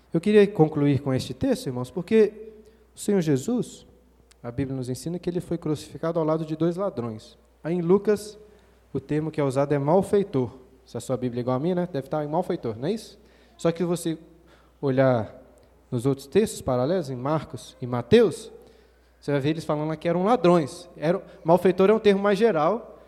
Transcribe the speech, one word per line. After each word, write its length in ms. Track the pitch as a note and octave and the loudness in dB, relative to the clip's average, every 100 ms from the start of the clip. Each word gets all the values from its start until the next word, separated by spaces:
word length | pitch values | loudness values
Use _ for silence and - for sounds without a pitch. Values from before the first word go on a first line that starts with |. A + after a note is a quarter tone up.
| _ | _
Eu 60 | E3+ | -2
queria 260 | G#3 G#3 G3 | 4 6 6
concluir 540 | G3+ D#3 D3+ C#3+ C3+ | 4 2 4 2 2
com 120 | C#3 | 0
este 200 | C3 - | -2 -4
texto, 340 | - C4+ A#3+ C#3+ | -4 -2 -2 -4
irmãos, 220 | B2 B2 | -8 -8
porque 640 | F#3 E3+ A3 G#3 - - - - _ _ - | -8 2 4 4 0 -16 -20 -20 _ _ -8
o 40 | |
Senhor 220 | - G3 | -2 0
Jesus, 680 | D#3+ C3+ A3 A#3+ - - - _ _ _ _ _ | 2 0 0 -4 -4 -12 -20 _ _ _ _ _
a 80 | A#2+ | -12
Bíblia 240 | B2 C3 C3+ | -8 -6 -6
nos 140 | B2 | -6
ensina 280 | B2 D#3+ F3 | -8 -8 -8
que 120 | F3+ | -6
ele 100 | F3 | -6
foi 180 | - E3+ | -6 -6
crucificado 600 | D#3 D3 - C#3+ E3 E3+ | -4 -6 -8 -8 -4 -2
ao 60 | D#3 | 0
lado 200 | D#3+ D#3 | -2 -4
de 100 | D#3 | -2
dois 200 | F3 F3 | -2 -2
ladrões. 600 | G3+ - A#2 A2 - - _ _ | -6 -6 -8 -10 -16 -20 _ _
Aí 120 | D3+ F3+ | -6 -2
em 60 | |
Lucas, 560 | E3+ G3+ G#3 G3+ - - - _ _ _ _ | 2 2 2 -2 -4 -18 -20 _ _ _ _
o 80 | C3+ | -10
termo 320 | - D3+ D#3 | -4 -4 -4
que 80 | D3+ | -2
é 40 | |
usado 280 | C#3 C3 C#3+ | -2 0 0
é 60 | D3 | 0
malfeitor. 720 | C#3 F#3 F#3+ G3+ G3 C3 A#2+ - - _ _ | 2 2 2 0 0 -2 -4 -6 -20 _ _
Se 120 | A#2 | -10
a 20 | |
sua 160 | - B2 | -6 -4
Bíblia 240 | B2 A#2+ | -4 -4
é 40 | |
igual 120 | A#2+ B2+ | -2 -2
à 40 | |
minha, 160 | E3 F3 | -2 -2
né? 140 | F3 | -4
Deve 160 | C#3 C3 | -6 -6
estar 160 | D3+ D3 | -6 -2
em 20 | |
malfeitor, 500 | D#3+ F3+ F3 A#2+ A2 | -2 -2 -4 -6 -6
não 100 | D3 | -6
é 40 | |
isso? 260 | A3+ - - _ _ _ - | -6 -10 -20 _ _ _ -4
Só 160 | E3+ | -2
que 120 | E3 | 0
você 340 | F3 E3+ E3+ D#3 - - _ _ _ _ | -2 -2 -4 -6 -10 -20 _ _ _ _
olhar 600 | C#3+ C3 C3 A#2+ G#2+ - - _ _ _ _ | 0 4 4 2 -2 -10 -20 _ _ _ _
nos 160 | A#2+ C3 | -2 -2
outros 200 | C3+ - | -2 0
textos 360 | G3 A3 - | 0 0 -2
paralelos, 480 | - B2 C3+ F#3+ C3+ | -4 -2 0 -2 -4
em 60 | B2 | -6
Marcos 640 | C3+ D#3 - B2 - - | -4 -4 -4 -14 -18 -12
e 40 | B2 | -6
Mateus, 680 | B2 - A3 G3+ - - - - _ _ _ _ _ | -6 4 6 6 2 -10 -20 -20 _ _ _ _ _
você 120 | - | -4
vai 80 | C#3+ | 0
ver 100 | C#3+ | 0
eles 120 | D#3+ | -2
falando 320 | - D3+ D3+ D#3 | -2 -4 -4 -4
que 140 | E3+ | -2
eram 140 | E3+ | 0
ladrões. 680 | G3 B3 F3 F3 C#3 - - - | 2 4 4 4 2 -6 -18 -4
Era, 260 | D#3 F#3 - - | -2 -2 -6 -6
malfeitor 460 | D#3 F3+ F#3+ F#3 G3 | 2 4 4 4 4
é 40 | |
um 60 | G#3+ | 4
termo 220 | G#3 G3 | 4 4
mais 180 | G3+ G3 | 2 2
geral, 600 | A3+ D#3+ D#3+ A3+ - - | 2 2 2 0 -6 -20